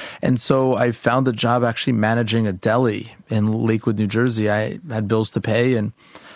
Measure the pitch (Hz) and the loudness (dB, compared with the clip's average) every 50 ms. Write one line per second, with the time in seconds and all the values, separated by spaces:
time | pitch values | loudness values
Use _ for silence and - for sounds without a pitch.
0 | - - - - - - 127 113 - - 139 135 131 131 131 107 123 120 113 - | -14 -14 -8 -4 0 0 0 0 0 2 2 2 2 2 2 2 2 0 0 0
1 | - 117 120 135 131 131 113 - - 117 120 123 120 117 113 - - 135 120 107 | 0 2 2 2 2 0 0 0 0 0 2 2 0 0 -2 -2 -2 0 0 2
2 | 107 107 117 120 117 104 113 117 110 104 92 95 - 110 110 127 131 113 104 101 | 2 2 2 0 0 0 0 0 0 0 -2 -2 0 0 2 2 2 0 0 -4
3 | 107 - - - - - 110 107 107 110 107 113 117 113 113 107 - 113 107 107 | -8 -12 -18 -20 -8 -4 0 0 0 0 0 0 0 0 0 0 0 -2 0 0
4 | 107 98 104 113 123 127 113 110 107 104 104 107 110 - - - - 156 113 110 | 0 0 0 0 0 0 0 0 0 0 0 0 -2 -4 -6 -10 -10 -8 -6 -4
5 | 104 101 113 110 110 - - 107 - 113 107 117 120 131 127 110 104 107 - _ | -2 0 0 0 0 0 -2 -4 -2 0 2 2 2 2 2 0 0 -4 -6 _
6 | - - - - - - - | -18 -20 -20 -20 -20 -20 -20